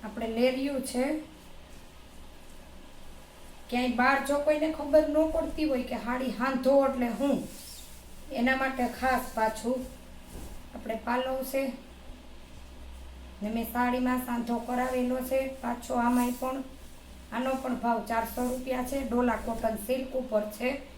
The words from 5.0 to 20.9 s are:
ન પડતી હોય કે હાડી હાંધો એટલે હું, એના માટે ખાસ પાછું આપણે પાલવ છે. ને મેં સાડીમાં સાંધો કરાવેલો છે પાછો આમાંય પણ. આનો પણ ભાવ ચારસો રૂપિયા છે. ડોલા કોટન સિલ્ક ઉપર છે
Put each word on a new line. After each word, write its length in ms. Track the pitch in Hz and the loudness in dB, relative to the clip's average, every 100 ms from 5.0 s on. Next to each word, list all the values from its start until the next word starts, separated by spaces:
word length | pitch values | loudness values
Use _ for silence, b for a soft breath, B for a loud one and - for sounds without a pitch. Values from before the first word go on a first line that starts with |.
| 311 | 8
ન 220 | 302 320 | 4 4
પડતી 320 | 320 320 311 | 4 0 0
હોય 200 | 311 254 | 2 2
કે 120 | 233 233 | 0 -4
હાડી 360 | 208 247 254 | -2 -2 -2
હાંધો 560 | 202 262 262 262 277 269 | 0 0 4 6 8 6
એટલે 200 | 254 240 | 4 0
હું, 400 | 202 285 254 - - - - - - - - - | 2 2 2 0 -10 -14 -14 -14 -16 -16 -16 -8
એના 240 | - 247 262 | 0 2 4
માટે 320 | 262 254 240 | 2 2 -2
ખાસ 340 | - 262 247 - | 2 2 2 0
પાછું 520 | - 220 220 226 254 254 - - - - - - - - - | 2 2 2 0 0 -2 -10 -16 -16 -12 -12 -10 -10 -12 -12
આપણે 200 | - 220 | -6 -4
પાલવ 480 | 247 247 262 262 | 0 0 2 -2
છે. 280 | 262 269 269 247 - - - - - - - - - - - - - - - - | 0 0 0 -4 -14 -16 -14 -14 -14 -16 -16 -16 -16 -14 -14 -14 -14 -14 -16 -8
ને 80 | 208 | -4
મેં 240 | 233 226 | -2 -2
સાડીમાં 520 | 240 247 247 254 254 247 | 2 2 4 2 2 0
સાંધો 300 | 233 233 233 | -2 0 -2
કરાવેલો 600 | - 247 262 254 247 254 | 0 0 0 2 2 0
છે 300 | 254 269 269 | 0 0 0
પાછો 460 | 262 240 247 - | -4 -4 -4 -2
આમાંય 400 | 254 240 247 240 247 | 2 4 4 4 0
પણ. 240 | 254 269 262 - - - - - - | -2 -2 -6 -12 -16 -16 -16 -18 -8
આનો 240 | 226 262 254 | -4 0 0
પણ 200 | 262 240 | -2 0
ભાવ 300 | 233 226 - | 2 2 2
ચારસો 440 | 226 226 - 247 | 0 0 -2 -2
રૂપિયા 340 | 254 - 254 | -2 -2 -2
છે. 260 | 247 277 247 | 0 -2 2
ડોલા 260 | 240 247 214 | 4 4 2
કોટન 400 | 233 226 226 214 | -2 0 0 -2
સિલ્ક 400 | - 262 254 254 | 0 -2 0 -4
ઉપર 260 | 247 214 | 2 2
છે 400 | 214 - 247 277 - | 0 -2 -2 -2 -8